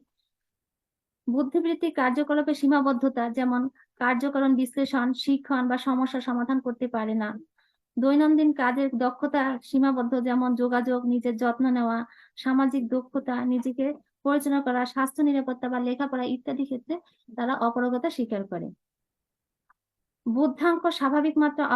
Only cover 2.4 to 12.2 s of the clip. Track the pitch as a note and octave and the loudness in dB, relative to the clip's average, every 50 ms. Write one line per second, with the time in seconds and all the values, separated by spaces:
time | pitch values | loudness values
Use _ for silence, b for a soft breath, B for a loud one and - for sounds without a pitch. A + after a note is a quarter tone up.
2.4 | D4 D4+ D4+ D4 - C4+ D4 C#4+ C4+ C#4 C4+ A#3+ C4+ C4+ C4 B3+ A#3 A#3 A#3 C4 | 2 0 -2 0 2 2 2 4 2 2 0 2 0 0 0 0 -4 -4 -2 -2
3.4 | B3+ B3+ B3 B3 B3+ C4+ b b b b _ _ B3+ B3 B3+ A#3+ C4+ C#4+ C#4 C4+ | -2 0 0 0 -2 -4 b b b b _ _ 0 0 0 0 0 0 0 2
4.4 | C#4 C4+ C4+ B3 C4 B3 - C#4+ C#4 C4+ - C4 A#3+ B3+ B3+ - - - C#4 C#4 | 2 4 4 2 2 -2 0 -2 -2 0 0 0 0 0 -2 -2 0 0 0 0
5.4 | C#4 - C#4 B3+ B3+ B3 B3 B3+ - C#4 C4 B3+ C4 B3+ - C4 B3+ B3+ B3 A#3+ | 0 -2 -2 0 0 0 -2 -2 0 0 0 0 0 0 -2 -4 -4 -4 -2 -2
6.4 | A#3+ B3 C4+ C4 B3+ B3 A#3 - B3+ B3 B3 A3+ G#3+ A3 A3 A3+ G#3+ G#3 G#3+ A3 | -2 0 -2 -2 -2 -4 -6 -4 -6 -4 -4 -4 -2 -2 -2 -2 -2 -4 -6 -10
7.4 | - - _ _ _ _ _ _ _ _ _ - A#3+ C4+ C#4+ C#4+ D4+ D4+ D#4 D4+ | -14 -18 _ _ _ _ _ _ _ _ _ 0 2 4 4 6 6 6 6 6
8.4 | D#4 D4+ C#4+ C#4+ B3+ B3 B3 C4+ C#4 C4+ C4 A#3 B3+ B3 B3 - - D4 D4 D4 | 6 4 2 2 0 0 0 0 0 0 0 0 0 0 -2 -2 -4 -2 0 0
9.4 | C4+ C4 C4 A#3+ - - - C4+ C4+ C4+ C4+ B3+ A#3+ A#3+ C4 C4 A#3+ B3+ B3 B3+ | 0 0 -2 -4 -8 -2 2 2 4 4 2 2 0 0 0 0 0 0 2 2
10.4 | B3+ B3 B3 A#3 B3 B3 B3 A#3+ A#3+ B3+ B3 B3 B3 A#3+ B3 B3 A#3 B3 A#3 A3+ | 2 2 2 2 2 2 2 0 0 0 0 0 0 0 0 0 0 -2 -2 0
11.4 | B3+ A#3+ A#3 A#3+ C4 C4 B3 B3 A#3+ A3+ A3+ A#3 A#3 b b b | 0 0 0 2 2 2 2 2 2 0 0 -2 -4 b b b